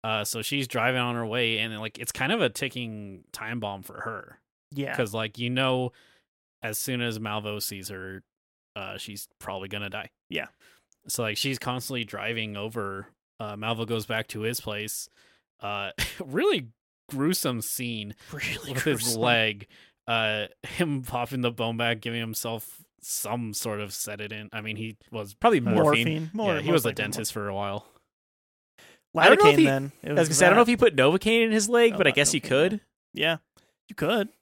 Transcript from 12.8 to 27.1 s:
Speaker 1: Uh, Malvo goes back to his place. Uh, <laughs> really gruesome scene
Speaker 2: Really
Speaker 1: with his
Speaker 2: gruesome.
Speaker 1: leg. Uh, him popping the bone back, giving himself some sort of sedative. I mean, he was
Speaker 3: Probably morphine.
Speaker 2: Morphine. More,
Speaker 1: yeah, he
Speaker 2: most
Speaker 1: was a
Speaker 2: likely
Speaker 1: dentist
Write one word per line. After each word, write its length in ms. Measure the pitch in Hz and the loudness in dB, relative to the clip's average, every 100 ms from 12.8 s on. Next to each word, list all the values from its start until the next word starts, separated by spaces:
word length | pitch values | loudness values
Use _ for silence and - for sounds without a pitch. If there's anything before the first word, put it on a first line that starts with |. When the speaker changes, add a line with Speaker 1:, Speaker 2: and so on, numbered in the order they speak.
| 98 98 101 _ _ _ | -6 -8 -12 _ _ _
Speaker 1:
Uh, 160 | 107 104 | -10 -6
Malvo 300 | 110 113 113 | -4 -4 -2
goes 200 | 113 104 | -4 -2
back 220 | 110 110 | -4 -4
to 120 | 110 | -4
his 200 | 110 123 | -4 -4
place. 500 | - 104 107 - - _ _ _ _ _ | -6 -8 -8 -8 -12 _ _ _ _ _
Uh, 320 | 104 101 101 - | -6 -6 -6 -6
<laughs> 260 | - - | -8 -8
really 440 | 160 151 381 330 120 _ _ _ _ | -6 -2 0 0 -4 _ _ _ _
gruesome 500 | 135 147 185 147 123 | -2 0 2 0 -4
scene 540 | - - 123 113 104 107 - | -4 -6 -6 -8 -10 -14 -14
Speaker 2:
Really 400 | 147 - 160 139 | -8 -6 -6 -6
Speaker 1:
with 100 | 131 | -2
his 160 | 156 127 | 0 0
Speaker 2:
gruesome. 180 | 117 113 | 0 0
Speaker 1:
leg. 460 | 120 117 110 101 101 - - _ - | 2 4 2 -2 -12 -20 -20 _ -4
Uh, 400 | 117 110 107 104 _ - | -2 0 -2 -6 _ -14
him 360 | - 170 143 | -4 -2 -2
popping 380 | 123 123 120 135 | -4 -6 -4 -2
the 80 | 123 | -2
bone 240 | 117 117 113 | -2 -4 0
back, 240 | 117 113 | 0 -2
giving 200 | 120 117 | -4 -6
himself 640 | 113 107 117 113 - - _ _ | -6 -6 -6 -6 -8 -18 _ _
some 520 | - - - 120 113 | -8 -6 -4 -4 -4
sort 260 | 101 117 104 | -6 -4 -4
of 120 | 104 | -6
sedative. 540 | - - 104 104 107 107 | -8 -8 -8 -10 -10 -10
I 80 | 110 | -10
mean, 160 | 107 107 | -8 -6
he 200 | 113 104 _ | -8 -12 _
was 220 | 113 101 | -10 -10
Speaker 3:
Probably 260 | - 233 190 | 2 4 4
morphine. 160 | 120 - | 4 4
Speaker 2:
Morphine. 460 | 156 147 117 - 160 | 6 4 2 0 -4
More, 220 | 208 208 | -4 -2
Speaker 1:
yeah, 60 | 156 | 0
he 60 | 156 | 2
Speaker 2:
most 40 | |
Speaker 1:
was 120 | 170 | 2
a 40 | 117 | 2
Speaker 2:
likely 140 | 104 | -2
Speaker 1:
dentist 320 | 104 | -4